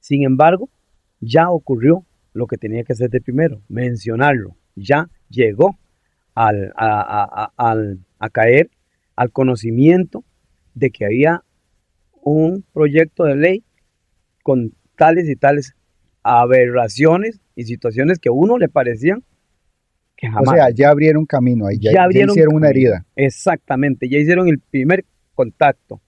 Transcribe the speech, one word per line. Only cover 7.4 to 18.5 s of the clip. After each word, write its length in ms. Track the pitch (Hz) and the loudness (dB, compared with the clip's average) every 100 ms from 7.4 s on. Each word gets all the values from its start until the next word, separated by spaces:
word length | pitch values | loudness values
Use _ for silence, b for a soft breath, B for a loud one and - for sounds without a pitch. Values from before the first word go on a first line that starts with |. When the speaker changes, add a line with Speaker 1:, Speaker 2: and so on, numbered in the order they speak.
| 107 _ | -10 _
Speaker 1:
a, 140 | 120 | -2
al, 280 | 110 104 95 92 _ | -2 -4 -10 _ _
a 120 | 110 | -8
caer 400 | - 113 127 175 _ _ _ _ - | 0 2 4 2 _ _ _ _ -8
al 160 | 123 | -6
conocimiento 920 | - 131 120 113 117 143 180 185 220 - _ _ _ _ | -2 -2 -2 -6 0 4 4 0 -10 -20 _ _ _ _
de 160 | - 127 | -6 -6
que 140 | - | -4
había 380 | 104 113 147 170 _ _ _ _ _ _ _ _ | -4 0 0 0 _ _ _ _ _ _ _ _
un 420 | - 151 160 185 - | -2 0 0 -4 -12
proyecto 520 | - 151 147 160 _ | -2 0 2 -2 _
de 100 | 165 | -2
ley 300 | 139 160 190 _ _ _ _ _ _ _ _ | 0 0 -2 _ _ _ _ _ _ _ _
con 280 | - 135 113 _ _ _ | -2 -2 -2 _ _ _
tales 320 | 160 165 165 | 2 2 -2
y 60 | |
tales 400 | 131 139 143 131 _ _ _ _ _ | -2 0 0 -4 _ _ _ _ _
aberraciones 1160 | - 120 120 127 123 123 117 101 156 175 214 214 _ - | 0 2 4 4 4 0 -4 0 2 2 -2 -10 _ -16
y 80 | |
situaciones 540 | 117 120 123 110 139 180 | -12 -8 -6 -2 -2 0
que 80 | - | -2
a 40 | |
uno 260 | 123 180 | 0 2